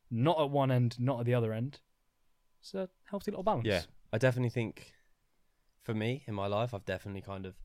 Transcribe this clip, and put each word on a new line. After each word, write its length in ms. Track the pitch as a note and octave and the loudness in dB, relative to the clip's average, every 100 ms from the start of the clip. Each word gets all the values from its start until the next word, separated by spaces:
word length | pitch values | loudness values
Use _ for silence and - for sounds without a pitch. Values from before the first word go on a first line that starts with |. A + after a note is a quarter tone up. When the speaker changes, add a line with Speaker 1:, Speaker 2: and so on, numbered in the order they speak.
| - | -6
Speaker 1:
not 300 | A2+ C#3+ D#3+ | 2 4 4
at 100 | C#3+ | 2
one 220 | C#3+ C3+ | 2 4
end, 260 | B2+ A#2+ - | 4 4 2
not 180 | B2+ A#2+ | 0 0
at 60 | A#2+ | 2
the 80 | |
other 180 | B2 A2 | 2 2
end. 300 | A2 C3+ - _ _ _ _ _ _ _ _ | -2 -4 -8 _ _ _ _ _ _ _ _
It's 120 | - | -10
a 140 | F#3+ F#3 _ - | -6 -8 _ -10
healthy 220 | G3+ - | -8 -6
little 120 | G3+ | -2
balance. 220 | G3 F3 A2 | 0 2 2
Speaker 2:
Yeah. 140 | F2+ - - - | 0 0 -12 -6
I 40 | A2 | 2
definitely 300 | C3 B2 B2 | 2 4 0
think 420 | A#2+ G#2+ - - - _ _ _ _ _ _ _ _ | 0 -4 -6 -18 -20 _ _ _ _ _ _ _ _
for 100 | - | -4
me 300 | A2 A2+ C3+ - | -2 -2 -2 -4
in 60 | |
my 140 | G2+ G2+ | -4 0
life, 260 | G2+ B2 | 0 0
I've 120 | G2+ - | -4 -6
definitely 360 | F#2 G#2 G2 | -6 -6 -8
kind 240 | G2 G2 F#2+ | -8 -8 -8
of 100 | - | -12